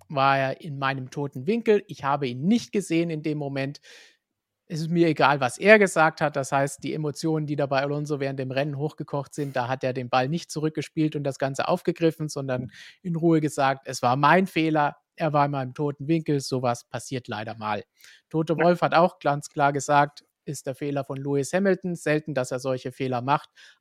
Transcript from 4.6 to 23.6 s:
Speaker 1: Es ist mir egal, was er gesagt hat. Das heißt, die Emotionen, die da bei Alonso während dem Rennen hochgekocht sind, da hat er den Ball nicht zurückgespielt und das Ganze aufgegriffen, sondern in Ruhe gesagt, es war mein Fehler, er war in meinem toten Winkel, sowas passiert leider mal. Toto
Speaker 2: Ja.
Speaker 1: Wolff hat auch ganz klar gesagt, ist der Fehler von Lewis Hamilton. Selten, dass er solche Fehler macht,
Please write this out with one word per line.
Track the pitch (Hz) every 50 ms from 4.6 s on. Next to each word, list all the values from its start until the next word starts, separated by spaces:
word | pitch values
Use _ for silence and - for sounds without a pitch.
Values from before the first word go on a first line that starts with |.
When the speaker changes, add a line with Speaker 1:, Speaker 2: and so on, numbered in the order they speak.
| _
Speaker 1:
Es | _ 180 151
ist | 165 160
mir | 170 170 170
egal, | 165 151 - 147 131 143 143
was | 135 123 -
er | - - 196 220 214
gesagt | 202 180 - 170 156 160 156 -
hat. | 165 147 143
Das | 143 135 - -
heißt, | 139 139 143 - - -
die | 135 135
Emotionen, | 156 156 151 135 - - 160 160 156 151
die | 143 151
da | 147 147
bei | 135 143 135
Alonso | 139 143 143 147 151 147 151 135
während | 139 135 139 135
dem | 131 131
Rennen | 127 131 143 151 143
hochgekocht | 135 143 151 - _ 156 - - 143 139 - -
sind, | - 147 139 135
da | 131 120 117
hat | 131 135 -
er | 131 127
den | 131 127 120
Ball | - 127 127 135
nicht | 160 170 - -
zurückgespielt | - 160 147 156 156 - 139 - - - 156 151 151
und | 151 143
das | 139 131 -
Ganze | 143 135 139 - - -
aufgegriffen, | 175 180 - - 165 - 165 165 156 - 156 151
sondern | - 147 135 135 127 127 131 127 - - - - - _
in | _ 185 170
Ruhe | 160 160 170 165 156
gesagt, | 151 147 - - 139 135 135 135 -
es | - 135 - -
war | 123 127
mein | 139 147 147 160 185 196
Fehler, | 185 - 165 160 160 156 156 147 147 - - _ _ _
er | - 175 156 147
war | 147 143
in | 143 143
meinem | 139 131 127 123
toten | - 151 147 139 - 139 139
Winkel, | 165 165 156 - 151 143
sowas | 135 - 135 127 127 123 120 - -
passiert | _ - 120 - - 139 127 - -
leider | 113 104 110 113 110
mal. | 113 107 107 107 104 - - _ _ - - - _ _ _
Toto | - 160 160 160 170 147
Speaker 2:
Ja. | 160
Speaker 1:
Wolff | 175 180 170 165
hat | 143 135
auch | 156 170 180 - _
ganz | - 147 143 147 - -
klar | - 156 143 143 143
gesagt, | 143 131 - 147 143 147 143 - - _ _ _ _ _
ist | - 147 - -
der | 143 131
Fehler | - 151 143 143 143 135
von | - 139 135
Lewis | 139 143 143 139 139 - -
Hamilton. | 180 196 196 185 180 - 185 175
Selten, | 160 - 156 151 151 151 - 147
dass | 131 127 -
er | 139 127
solche | 127 135 131 123 - 131 123
Fehler | - 139 131 127 120
macht, | 120 131 143 151 - _ _ -